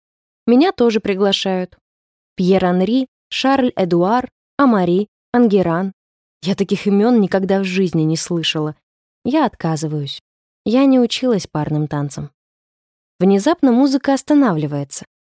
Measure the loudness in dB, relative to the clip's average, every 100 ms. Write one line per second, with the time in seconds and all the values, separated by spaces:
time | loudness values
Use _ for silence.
0 | _ _ _ _ 2 4 2 2 0 0
1 | -2 -2 0 0 -2 -4 -6 _ _ _
2 | _ _ _ -2 0 2 2 0 0 0
3 | -4 _ _ -4 0 2 0 0 0 2
4 | 2 0 -2 _ _ 0 2 4 2 0
5 | -2 _ _ 0 2 2 2 -2 -4 -10
6 | _ _ _ _ -6 -4 -2 -2 0 2
7 | 4 2 2 0 0 -2 -2 -2 -2 0
8 | 0 -2 -4 -4 -4 -4 -6 -8 _ _
9 | _ _ -4 -2 -2 -2 -4 -4 -4 -6
10 | -8 -12 -20 _ _ _ -2 2 4 2
11 | 0 -2 -2 -2 -4 -6 -4 -4 -4 -4
12 | -6 -8 -14 _ _ _ _ _ _ _
13 | _ -2 2 2 0 0 2 2 2 0
14 | 0 -2 0 2 2 0 -4 -6 -8 -12
15 | -16 _